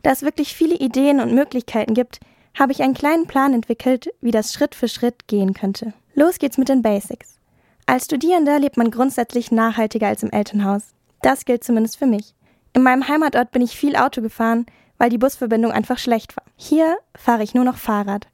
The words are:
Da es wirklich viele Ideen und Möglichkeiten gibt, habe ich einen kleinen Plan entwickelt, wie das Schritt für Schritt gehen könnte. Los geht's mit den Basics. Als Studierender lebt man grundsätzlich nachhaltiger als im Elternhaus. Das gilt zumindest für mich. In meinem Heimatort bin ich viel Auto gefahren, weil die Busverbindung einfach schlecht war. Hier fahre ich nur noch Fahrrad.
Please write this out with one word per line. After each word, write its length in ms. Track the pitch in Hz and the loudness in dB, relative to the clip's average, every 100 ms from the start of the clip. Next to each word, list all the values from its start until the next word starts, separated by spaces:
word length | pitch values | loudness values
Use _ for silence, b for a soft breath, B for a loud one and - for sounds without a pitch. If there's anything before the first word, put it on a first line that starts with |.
Da 100 | 302 | 0
es 100 | 262 | 0
wirklich 320 | 285 - 285 | -2 -4 -6
viele 220 | - 330 339 | -2 0 0
Ideen 440 | 262 254 277 285 | -2 2 2 2
und 140 | 233 | 2
Möglichkeiten 600 | 240 285 254 - 220 214 | 0 0 -4 -4 -4 0
gibt, 260 | 220 247 - b b b - | 0 -2 -8 b b b -2
habe 140 | 247 | 0
ich 100 | 277 | 2
einen 120 | 262 | 0
kleinen 320 | 262 285 330 330 | 0 0 0 0
Plan 260 | 277 277 | 0 2
entwickelt, 560 | 247 - 226 254 254 - - | 0 -2 -2 0 -2 -4 -6
wie 100 | 233 | -2
das 220 | 220 214 | 0 -2
Schritt 220 | - 294 | -4 -4
für 140 | - 240 | -2 -6
Schritt 380 | - 240 240 - | -2 -4 -4 -4
gehen 280 | 208 190 | 0 0
könnte. 380 | 190 196 196 226 - _ | -2 -4 -4 -10 -12 _
Los 240 | - 320 370 | 2 2 2
geht's 200 | 277 - | -2 0
mit 100 | 262 | 2
den 140 | 269 | 2
Basics. 560 | 226 202 - - - _ _ _ _ _ - | 2 0 -4 -16 -16 _ _ _ _ _ -2
Als 180 | 254 | -2
Studierender 540 | - 277 320 359 285 294 | -2 -2 2 2 2 2
lebt 180 | 277 - | 2 0
man 140 | 233 | 0
grundsätzlich 600 | 220 262 262 233 240 233 | 0 -2 -2 -2 -4 0
nachhaltiger 560 | 226 226 226 220 220 208 | 0 0 0 -2 0 -2
als 160 | 214 | -2
im 80 | 220 | -4
Elternhaus. 520 | 214 208 208 196 202 - _ _ _ | -2 -2 -2 0 -2 -6 _ _ _
Das 220 | - 269 | 0 0
gilt 200 | - 240 | -2 -4
zumindest 340 | - 226 226 - | 0 0 0 0
für 80 | 269 | 0
mich. 280 | 208 - _ _ _ _ | 0 -4 _ _ _ _
In 100 | - | 2
meinem 260 | 254 254 269 | 2 2 0
Heimatort 420 | 302 302 254 240 | 0 2 0 0
bin 120 | 254 | 0
ich 140 | 247 - | -2 -2
viel 200 | 285 - | 0 2
Auto 260 | 277 - | 0 -2
gefahren, 440 | 220 - 226 233 233 b b _ | -8 -2 0 0 -4 b b _
weil 120 | 240 | 0
die 80 | 226 | 2
Busverbindung 540 | 262 - 240 226 220 | 0 0 -2 0 0
einfach 260 | - 220 247 | -2 -4 -4
schlecht 380 | - 226 - - | 0 -2 -2 -18
war. 80 | _ _ | _ _
Hier 400 | - 302 320 381 _ - | 0 2 2 0 _ -4
fahre 260 | - 233 | 0 0
ich 120 | 214 | 0
nur 100 | 247 | 0
noch 120 | 254 254 | 0 -2
Fahrrad. 520 | - 208 196 202 - | -2 -2 -2 -6 -10